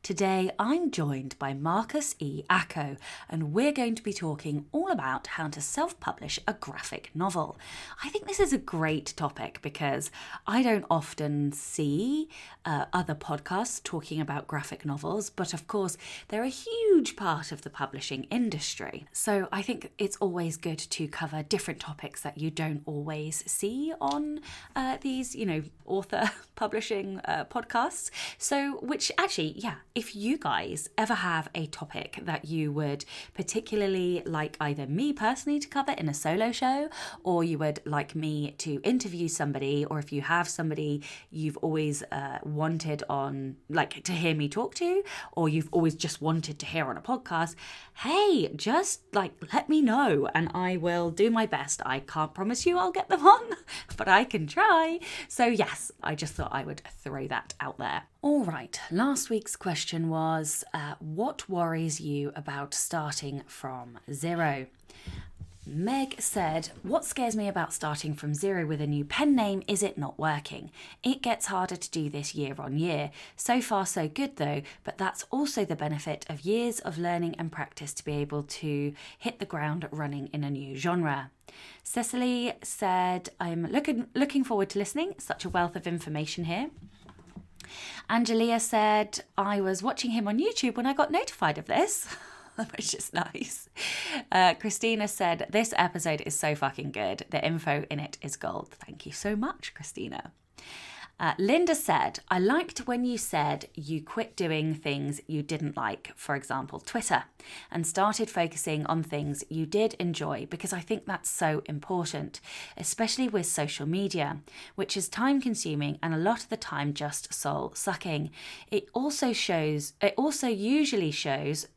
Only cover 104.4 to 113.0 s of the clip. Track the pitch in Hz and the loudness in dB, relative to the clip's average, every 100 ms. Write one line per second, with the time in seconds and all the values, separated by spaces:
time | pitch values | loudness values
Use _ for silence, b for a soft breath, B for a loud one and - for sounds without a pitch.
104.4 | 170 156 156 156 151 143 143 143 - 156 | 0 2 2 0 -2 0 -2 -4 -4 -4
105.4 | 147 156 151 - 110 - - - - 143 | -2 -2 -2 -2 -4 -4 -10 -12 -4 -4
106.4 | - 131 135 - - 349 - 139 - _ | -2 -6 -4 -10 -4 -4 2 2 0 _
107.4 | B B B 175 165 190 202 208 214 - | B B B -2 0 4 4 4 0 2
108.4 | 165 160 - 151 147 165 160 147 147 143 | 0 0 -2 0 2 0 0 -2 -2 -4
109.4 | - 160 160 202 220 - 175 160 151 143 | -4 -4 0 2 2 2 -2 0 -2 -2
110.4 | 143 175 196 180 160 220 - 185 - - | -4 -6 -4 -6 -2 -4 -2 -4 -2 2
111.4 | 165 156 - 151 - 180 156 147 147 - | 2 2 -2 -8 -2 -2 0 -4 -6 -10
112.4 | B B B - 156 - | B B B -6 -4 0